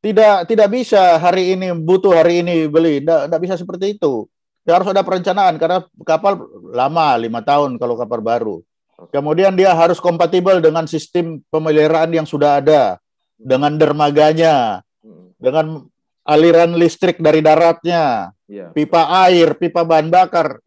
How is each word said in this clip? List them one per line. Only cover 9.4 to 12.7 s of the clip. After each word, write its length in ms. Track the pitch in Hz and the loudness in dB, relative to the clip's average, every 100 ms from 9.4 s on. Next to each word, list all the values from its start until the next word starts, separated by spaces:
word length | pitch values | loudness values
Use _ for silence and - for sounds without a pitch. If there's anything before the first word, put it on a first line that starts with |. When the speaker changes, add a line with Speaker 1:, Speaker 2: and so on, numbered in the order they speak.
| 196 185 | 0 2
Speaker 1:
dia 160 | 190 | 2
harus 240 | 165 165 175 | 4 2 0
kompatibel 640 | 175 165 170 180 180 185 | -2 -2 0 0 2 2
dengan 240 | 160 160 160 | 2 0 -6
sistem 560 | 160 - 175 165 160 _ | -8 -6 -6 -6 -10 _
pemeliharaan 640 | 160 156 151 151 160 165 | -4 0 0 2 0 0
yang 160 | 165 156 | -2 -4
sudah 320 | 147 147 143 | -2 0 2
ada, 400 | 139 | 2